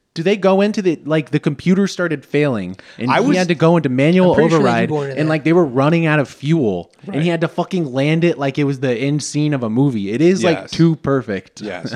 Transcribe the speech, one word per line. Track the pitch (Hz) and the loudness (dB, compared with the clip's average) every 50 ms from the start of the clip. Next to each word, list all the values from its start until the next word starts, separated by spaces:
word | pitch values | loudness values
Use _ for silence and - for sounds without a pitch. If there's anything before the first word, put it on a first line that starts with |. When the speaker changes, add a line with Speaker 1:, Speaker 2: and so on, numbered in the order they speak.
| _ _ - | _ _ -8
Speaker 1:
Do | 160 160 | -4 -2
they | 185 220 | -2 0
go | 196 175 190 190 190 | 2 2 2 2 2
into | 202 214 214 220 | 2 0 0 -2
the, | 185 180 151 - - | -2 -2 -2 -2 -4
like, | 139 156 160 139 - | -2 -2 -2 -2 -2
the | - 151 | -4 -2
computer | - 160 143 - - 175 190 190 202 | -2 -2 -4 -2 0 0 2 2 0
started | 185 - - 180 165 156 135 - | -2 -2 -4 -6 -4 -6 -8 -8
failing, | _ - 143 147 143 120 104 92 90 95 - - - - | _ -2 0 0 0 -2 -4 -6 -8 -12 -14 -18 -18 -12
and | - 113 127 | -6 -2 0
Speaker 2:
I | 139 165 | 2 2
Speaker 1:
he | 240 285 | 2 2
Speaker 2:
was | 233 | 2
Speaker 1:
had | 185 185 | 2 2
to | 165 175 | 0 0
go | - 165 165 175 | 2 4 4 4
into | 170 147 | 4 2
manual | 135 127 131 139 160 180 185 185 180 | 0 0 2 2 4 4 4 4 4
Speaker 3:
I'm | - | 4
pretty | - 156 160 | 4 4 4
sure | 165 156 | 4 4
they | 135 | 2
Speaker 1:
override, | 120 117 117 - 156 | 2 2 0 -2 -2
Speaker 3:
can | 151 | -2
go | 147 143 | -4 -6
into | 139 135 | -6 -4
Speaker 1:
and, | 139 156 | -2 -2
Speaker 3:
that. | 156 | 0
Speaker 1:
like, | 156 151 127 | 0 0 0
they | 156 165 | 2 4
were | 180 170 | 4 2
running | 135 117 135 139 151 170 165 165 | 2 2 0 2 2 2 2 2
out | 156 151 151 | 2 0 0
of | 127 | -2
fuel, | - - - 131 147 165 165 127 104 92 87 85 _ _ _ - | -4 -6 -8 -2 0 0 2 0 0 -2 -4 -6 _ _ _ -14
and | 196 - | -8 -4
he | 139 | -2
Speaker 2:
Right. | 160 | -2
Speaker 1:
had | 175 170 165 | -2 0 -2
to | 165 | -2
fucking | 156 - 180 170 - 190 180 160 131 120 | -4 -4 -4 -6 -4 -4 -4 -4 -4 -2
land | 135 139 151 160 165 165 | -2 0 0 0 2 2
it | 175 - | 0 0
like | 139 143 139 - 147 | 0 -4 -4 -2 -2
it | 143 | -2
was | 139 143 123 | -2 -2 -2
the | 139 131 120 | -2 -2 -2
end | 110 135 139 147 147 - | -2 -2 -2 -2 -4 -4
scene | - - 147 151 151 147 | -4 -4 -2 -2 0 -2
of | 131 120 | -2 -4
a | 107 | -2
movie. | 110 123 143 143 120 107 98 98 | 0 2 2 2 0 -2 -4 -4
It | 110 127 | -2 2
is, | 160 175 190 180 - | 2 2 2 2 2
like, | 175 160 | 0 0
Speaker 2:
Yes. | 98 95 - | -2 -6 -6
Speaker 1:
too | - - 165 165 160 | 0 2 2 2 2
perfect. | - - 139 139 131 117 113 98 92 - _ - - | 0 -2 -2 -2 -2 -2 -4 -8 -8 -8 _ -16 -14
Speaker 2:
Yes. | 104 104 90 87 82 110 113 | -12 -10 -10 -10 -10 -10 -10